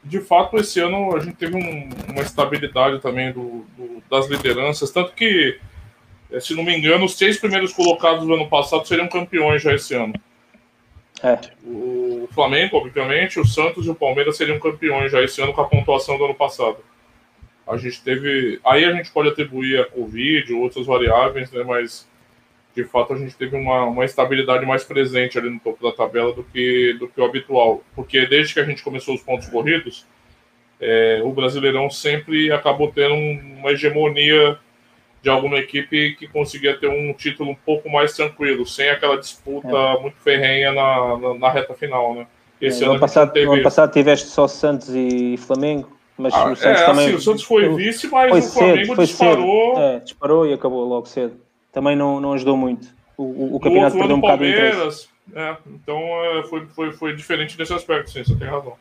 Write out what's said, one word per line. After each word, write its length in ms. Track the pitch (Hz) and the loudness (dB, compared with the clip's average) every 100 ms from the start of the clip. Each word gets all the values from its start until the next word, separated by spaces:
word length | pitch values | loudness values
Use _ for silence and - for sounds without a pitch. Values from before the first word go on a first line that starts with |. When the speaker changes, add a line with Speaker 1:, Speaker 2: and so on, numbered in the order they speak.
Speaker 1:
de 180 | 143 185 | -6 -8
fato, 360 | 190 226 233 220 | 2 4 4 0
esse 240 | 208 180 | 0 0
ano 340 | 170 196 196 | 0 -2 -2
a 60 | 165 | -2
gente 160 | 165 175 | -4 -8
teve 200 | 165 180 | -6 -4
um, 320 | 175 151 139 - - | -6 -10 -14 -14 -10
uma 120 | 139 | -6
estabilidade 800 | 143 - 139 143 143 131 135 135 | -6 -2 -2 -2 -4 0 0 0
também 320 | 131 127 131 | -4 -4 -6
do, 320 | 123 123 117 110 - | -8 -12 -12 -16 -18
do, 260 | 123 117 _ | -16 -16 _
das 180 | 139 139 | -2 0
lideranças, 640 | 139 127 120 139 147 143 | -2 -2 0 -2 -4 -4
tanto 220 | 180 180 | -2 -4
que, 460 | - 226 190 139 - - - - _ _ _ _ | -2 0 2 2 -2 -14 -20 -20 _ _ _ _
eh, 100 | 127 | -10
se 140 | - | -6
não 80 | 160 | -4
me 120 | 170 | -2
engano, 300 | 170 151 175 | -2 2 2
os 140 | 185 - | 2 0
seis 200 | 196 208 | 0 0
primeiros 340 | 214 190 185 | -2 -2 -4
colocados 520 | 185 175 170 170 160 | 0 2 4 2 2
do 80 | 160 | 0
ano 160 | 160 151 | 0 2
passado 380 | 147 143 160 - | 0 0 -2 0
seriam 220 | 170 175 | -2 -2
campeões 520 | 180 175 170 151 151 | -6 -4 -2 2 2
já 140 | 147 | 2
esse 180 | 139 - | 0 -2
ano. 200 | 127 110 107 _ _ _ _ _ _ _ _ _ - | -4 -4 -8 _ _ _ _ _ _ _ _ _ -6
Speaker 2:
É. 160 | 127 120 - _ | 0 0 -2 _
Speaker 1:
O, 600 | - 117 123 123 123 120 | -14 -10 -6 -4 -4 -6
o 40 | 120 | -6
Flamengo, 460 | - 143 139 190 156 | -2 2 2 2 0
obviamente, 640 | 127 139 131 147 185 175 | -2 -6 -2 -2 -2 0
o 60 | 117 | 0
Santos 400 | - 160 170 165 | 2 -2 -2 -6
e 40 | |
o 40 | |
Palmeiras 420 | 165 139 135 143 151 | -2 -2 0 0 0
seriam 240 | 151 151 | -2 -2
campeões 500 | 160 151 160 139 139 | -2 -2 -2 -2 0
já 120 | 135 | 2
esse 180 | 135 - | 0 0
ano 120 | 139 | -4
com 100 | 139 | -2
a 20 | |
pontuação 540 | 143 127 113 139 - 139 | 2 2 2 0 0 -2
do 80 | 143 | -2
ano 80 | |
passado. 420 | 139 139 - 117 107 - _ _ _ _ _ - _ - | -2 -4 -2 -4 -4 -14 _ _ _ _ _ -20 _ -8
A 100 | 117 | -8
gente 220 | 120 - | -8 -10
teve, 580 | - 131 143 135 123 - | -4 -4 -2 -2 -2 -2
aí 200 | 127 139 | 2 4
a 80 | 170 | 4
gente 180 | 175 165 | 0 -4
pode 200 | 160 147 | 0 0
atribuir 500 | 147 147 131 131 131 | 0 -6 -6 -2 0
a 60 | 123 | -2
covid 680 | 127 113 110 135 151 120 | -4 -8 -4 -2 -2 -2
ou 80 | 117 | -4
outras 260 | 123 131 127 | -4 -4 -2
variáveis, 640 | 127 117 113 131 135 127 | 0 4 4 2 -2 -8
né, 140 | 127 | -8
mas 420 | 123 120 117 - _ _ _ _ _ _ _ | -4 -4 -4 -12 _ _ _ _ _ _ _
de 100 | - | -8
fato 300 | 123 123 120 | -2 -2 -2
a 20 | 135 | -4
gente 180 | 135 | -8
teve 220 | - 131 135 | -10 -8 -6
uma, 280 | 131 127 | 0 0
uma 200 | 120 120 | 0 0
estabilidade 640 | 131 - 127 135 135 127 131 | -2 0 0 0 0 0 0
mais 180 | 131 | -2
presente 540 | - 139 131 127 127 123 | -2 -2 0 0 -2 -4
ali 100 | 120 | -6
no 100 | 120 | -6
topo 240 | 113 110 | -8 -4
da 140 | 120 113 | -6 -2
tabela 380 | 113 117 120 | -4 0 -2
do 100 | 120 | -4
que, 500 | 123 127 123 123 123 120 | -10 -4 0 2 2 0
do 100 | 123 | -8
que 100 | - | -2
o 60 | |
habitual, 580 | 123 135 135 131 117 - _ | -2 -2 -2 2 2 2 _
porque 320 | - 127 135 127 | -16 -2 0 2
desde 260 | 143 147 | 2 2
que 80 | - | -2
a 40 | |
gente 180 | 147 139 | -2 -4
começou 320 | - 131 131 | -8 -10 -8
os 80 | 127 | -8
pontos 260 | - 127 - | -4 -6 -4
corridos, 560 | 120 123 165 - - _ _ _ _ _ _ _ _ | -4 -2 -2 -4 -18 _ _ _ _ _ _ _ _
é, 440 | 113 113 113 110 | 0 2 4 2
o 80 | 117 | 0
Brasileirão 560 | 135 131 139 135 135 139 | -2 -2 0 0 0 -2
sempre 640 | 139 151 147 151 156 156 | -4 -4 -4 -4 -2 2
acabou 400 | 147 147 139 147 | 2 0 0 0
tendo 220 | 147 143 | 2 2
um, 460 | 151 151 147 139 135 | 2 -2 -6 -12 -8
uma 120 | 139 | -2
hegemonia 880 | 143 147 151 151 147 147 151 147 147 _ _ _ _ _ _ | 0 0 2 0 2 4 6 4 2 _ _ _ _ _ _
de 80 | 135 | 0
alguma 280 | 131 139 139 | 2 2 -2
equipe 560 | 135 143 143 156 147 147 | -2 -6 -2 -2 -2 -4
que 120 | 147 | -8
conseguia 500 | 151 143 143 139 143 | -6 -6 -2 -2 0
ter 100 | 143 | -2
um 240 | 143 147 | -2 -4
título 360 | 139 143 139 143 | -6 -8 -6 -8
um 60 | 139 | -6
pouco 340 | - 151 151 | -2 -2 0
mais 240 | 147 147 | 0 0
tranquilo, 500 | - 151 - 143 131 | 0 -6 -2 -2 -2
sem 260 | 120 - 139 | -4 -2 0
aquela 280 | 143 147 139 | 0 0 0
disputa 480 | - - - 143 127 | -4 -16 -12 -10 -2
Speaker 2:
É. 340 | 135 135 131 | 0 2 0
Speaker 1:
muito 180 | 139 - | -4 -4
ferrenha 520 | - 139 135 135 139 | 0 2 2 2 0
na, 480 | 139 135 131 123 120 | 2 2 2 0 -2
na, 160 | 127 | -4
na 160 | 123 127 | 0 0
reta 240 | 135 127 | 0 -4
final, 400 | - 147 127 120 | -8 -6 -2 -2
né? 120 | 120 117 _ _ _ | -4 -12 _ _ _
Esse 240 | 135 123 | -2 0
Speaker 2:
É, 20 | 131 | 2
Speaker 1:
ano 60 | |
Speaker 2:
no 60 | 135 | 4
ano 60 | |
Speaker 1:
a 40 | 143 | 4
gente 60 | |
Speaker 2:
passado, 180 | - 147 | 6 6
Speaker 1:
teve 140 | 147 147 | 4 4
Speaker 2:
no 60 | |
ano 80 | 139 | 6
passado 300 | 127 - 151 | 4 4 4
tiveste 360 | 147 143 143 - | 6 4 4 2
só 180 | - 143 | 2 2
Santos 440 | - 151 143 135 | 2 -2 -2 -4
e 460 | 131 127 123 123 123 | -4 -2 0 -2 -4
Flamengo, 520 | - 131 147 147 - _ _ - | -4 -2 -2 -4 -8 _ _ -6
mas 160 | 131 | 0
Speaker 1:
Ah, 180 | 160 - | 2 2
Speaker 2:
o 40 | |
Santos 260 | 131 - 202 | 2 4 6
Speaker 1:
é, 40 | 170 | 6
Speaker 2:
também 200 | 143 143 | 6 4
Speaker 1:
assim, 100 | - | 2
o 40 | |
Santos 220 | 214 214 | 0 0
foi 220 | - 220 | 2 4
Speaker 2:
foi, 100 | 202 | 4
Speaker 1:
vice, 320 | 160 202 226 - | 2 -2 -4 -2
mas 200 | 262 262 | 4 6
Speaker 2:
foi 80 | 175 | 6
Speaker 1:
o 40 | |
Flamengo 340 | 123 254 185 180 | 4 4 6 6
Speaker 2:
cedo, 180 | 208 | 2
foi 120 | 247 175 | 2 0
Speaker 1:
disparou. 680 | - 180 160 180 208 226 | 4 4 4 4 2 2
Speaker 2:
cedo. 60 | 254 | 2
É, 140 | 143 123 | 2 0
disparou 460 | - - 143 160 156 | -8 -8 2 2 4
e 60 | |
acabou 340 | 131 131 127 123 | 0 -2 -2 -2
logo 200 | 123 117 | -4 -6
cedo. 280 | - 120 - _ _ _ | -6 -6 -8 _ _ _
Também 240 | 135 139 143 | -4 0 0
não, 240 | 143 139 | 0 -2
não 120 | 139 | -2
ajudou 220 | 139 131 135 | -2 0 0
muito. 300 | 127 123 - _ _ - | 0 -4 -10 _ _ -10
O, 60 | |
o, 240 | 135 127 135 | -10 -6 -6
o 20 | |
Speaker 1:
No 60 | - | -2
Speaker 2:
campeonato 360 | - 180 190 185 | 2 4 4 2
Speaker 1:
outro 20 | |
Speaker 2:
perdeu 60 | |
Speaker 1:
ano, 120 | - - | 2 2
Speaker 2:
um 40 | |
bocado 240 | 202 - | 4 4
de 60 | 143 | 4
interesse. 260 | 202 226 202 | 2 2 2
Speaker 1:
Palmeiras, 320 | 156 151 - _ _ | -4 -6 -18 _ _
é, 220 | 165 156 160 147 | -10 -8 -10 -16
então, 240 | 143 - 151 | -20 -8 -8
é, 440 | 165 170 170 160 | -4 -4 -2 -4
foi, 220 | 156 160 156 | -4 -10 -10
foi, 260 | - 160 | -8 -8
foi 240 | 151 160 151 | -6 -8 -8
diferente 420 | - 151 156 - | -6 -6 -6 -8
nesse 140 | 160 | -6
aspecto, 400 | 175 - 156 - | -6 -2 -4 -4
sim, 100 | 135 | -8
você 140 | 120 131 | -2 -2
tem 100 | 135 | -2
razão. 280 | 143 135 117 | -8 -8 -18